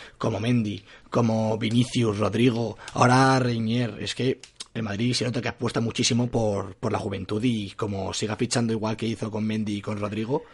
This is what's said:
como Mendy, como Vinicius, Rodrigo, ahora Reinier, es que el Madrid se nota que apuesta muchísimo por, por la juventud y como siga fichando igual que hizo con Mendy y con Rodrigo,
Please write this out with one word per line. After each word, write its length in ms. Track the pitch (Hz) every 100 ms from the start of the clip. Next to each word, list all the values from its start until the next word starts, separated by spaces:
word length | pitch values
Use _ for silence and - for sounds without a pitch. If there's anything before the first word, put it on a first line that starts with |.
| - -
como 220 | 117 101
Mendy, 420 | 113 123 107 98 - - -
como 480 | 123 117 110 110 107
Vinicius, 600 | 107 117 123 127 113 101
Rodrigo, 580 | 101 107 127 113 113 110 -
ahora 460 | - 123 127 135 131
Reinier, 560 | 123 117 110 120 120 -
es 120 | 104
que 280 | - 123 - - - -
el 100 | -
Madrid 300 | 110 101 123
se 100 | 120
nota 180 | 117 123
que 60 | 113
apuesta 320 | - 117 -
muchísimo 480 | 117 107 120 135 127
por, 460 | 120 107 101 95 92
por 160 | 107
la 80 | 101
juventud 420 | 98 98 92 107 123
y 260 | 113 98
como 420 | - 107 98 95
siga 220 | - 107 107
fichando 380 | 120 - 117
igual 240 | 113 107 110
que 80 | 110
hizo 260 | 113 107
con 140 | 107 110
Mendy 300 | 110 107 101
y 40 |
con 160 | 101 104
Rodrigo, 460 | 101 104 110 147 -